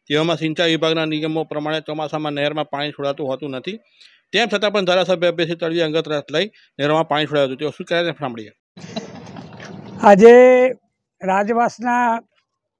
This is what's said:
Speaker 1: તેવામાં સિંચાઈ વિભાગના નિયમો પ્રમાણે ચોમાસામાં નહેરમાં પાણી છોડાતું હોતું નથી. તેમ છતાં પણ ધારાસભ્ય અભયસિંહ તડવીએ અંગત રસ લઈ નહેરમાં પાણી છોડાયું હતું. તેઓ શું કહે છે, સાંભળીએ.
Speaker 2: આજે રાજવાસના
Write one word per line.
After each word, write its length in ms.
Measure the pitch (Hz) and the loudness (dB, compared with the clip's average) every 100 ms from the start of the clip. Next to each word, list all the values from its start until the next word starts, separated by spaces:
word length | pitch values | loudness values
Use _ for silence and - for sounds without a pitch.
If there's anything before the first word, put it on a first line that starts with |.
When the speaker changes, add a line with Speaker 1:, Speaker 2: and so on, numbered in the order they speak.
| - | -4
Speaker 1:
તેવામાં 300 | 147 165 160 | 0 0 0
સિંચાઈ 340 | 160 156 170 | -2 -2 0
વિભાગના 340 | 160 160 165 156 | 0 0 0 -2
નિયમો 380 | 151 156 160 | -4 -4 -4
પ્રમાણે 380 | 151 151 151 156 | -6 -6 -6 -6
ચોમાસામાં 520 | 151 156 151 156 151 | -6 -8 -6 -6 -6
નહેરમાં 360 | 147 147 151 147 | -4 -4 -4 -6
પાણી 220 | 143 147 | -6 -8
છોડાતું 360 | - 143 139 135 | -6 -6 -6 -6
હોતું 240 | 131 147 | -8 -8
નથી. 280 | 131 175 220 _ _ - _ - | -10 -10 -14 _ _ -20 _ -6
તેમ 160 | 190 233 | -2 -2
છતાં 180 | 202 208 | -2 -2
પણ 140 | 208 180 | -2 0
ધારાસભ્ય 420 | 180 180 175 175 | 0 0 0 0
અભયસિંહ 300 | 165 165 170 | -2 -4 -4
તડવીએ 240 | 165 170 | -4 -2
અંગત 260 | 160 160 151 | -2 -2 -4
રસ 160 | 147 139 | -6 -4
લઈ 140 | 151 208 _ _ - | -6 -6 _ _ -6
નહેરમાં 280 | 143 156 160 | 0 0 0
પાણી 180 | 147 143 | -2 0
છોડાયું 220 | 147 135 | 0 0
હતું. 100 | 131 | -2
તેઓ 120 | 147 | -8
શું 160 | - 180 | -8 -4
કહે 180 | 170 | -2
છે, 160 | 170 151 | -2 -6
સાંભળીએ. 320 | 139 113 107 _ _ - - - - - - - - - - - - - | -8 -10 -16 _ _ -20 -14 -14 -14 -20 -18 -18 -20 -20 -18 -18 -16 2
Speaker 2:
આજે 320 | 214 196 226 247 254 254 254 - _ _ _ - | 6 10 10 10 10 6 4 -2 _ _ _ -8
રાજવાસના 960 | 190 190 208 233 240 - 240 240 240 226 - _ _ _ _ | -2 -2 0 -2 -2 -4 -4 0 0 -2 -8 _ _ _ _